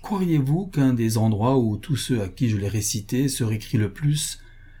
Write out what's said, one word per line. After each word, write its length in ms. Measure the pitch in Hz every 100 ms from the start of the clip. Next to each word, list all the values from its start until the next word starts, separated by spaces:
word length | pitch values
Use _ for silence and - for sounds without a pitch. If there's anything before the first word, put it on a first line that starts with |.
croiriez-vous 680 | - 202 185 156 135 160 190
qu'un 260 | 147 135
des 240 | 123 113 113
endroits 420 | 110 104 120 135
où 160 | 113 104
tous 220 | - 135
ceux 240 | - 123
à 80 | 95
qui 200 | - 123
je 80 | 107
l'ai 120 | 98
récité 580 | 107 107 110 101 123 139
se 160 | 131
récrient 340 | 113 110 - 120
le 140 | 104
plus, 480 | - 147 151 - - - - - -